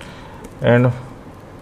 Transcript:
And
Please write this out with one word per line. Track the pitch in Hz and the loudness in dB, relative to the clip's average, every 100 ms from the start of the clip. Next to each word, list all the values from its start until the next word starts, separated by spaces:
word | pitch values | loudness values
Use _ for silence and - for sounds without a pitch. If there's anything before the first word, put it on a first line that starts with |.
| - - - - - - | -16 -16 -16 -16 -16 -2
And | 127 120 123 - - - - - - - | 4 6 6 2 -8 -16 -18 -18 -18 -18